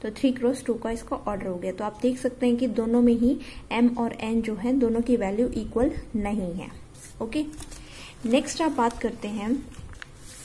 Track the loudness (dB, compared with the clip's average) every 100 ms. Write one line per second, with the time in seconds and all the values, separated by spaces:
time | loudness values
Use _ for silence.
0 | -8 2 2 4 0 0 -2 -2 -2 -6
1 | -6 -6 -4 -4 -4 -4 -4 -4 -6 0
2 | 0 2 -2 0 2 4 2 0 4 6
3 | 6 6 4 2 -4 -14 -4 4 4 4
4 | -2 -2 -2 0 0 -2 2 4 4 4
5 | 4 2 2 2 0 0 -2 2 2 0
6 | -4 -2 0 -2 -2 -6 -8 -14 -18 -18
7 | -14 -10 -4 -2 -4 -8 -12 -14 -16 -16
8 | -16 -8 2 2 2 0 0 2 0 0
9 | -4 -4 -6 -4 -2 -2 -4 -12 -14 -14
10 | -16 -18 -18 -14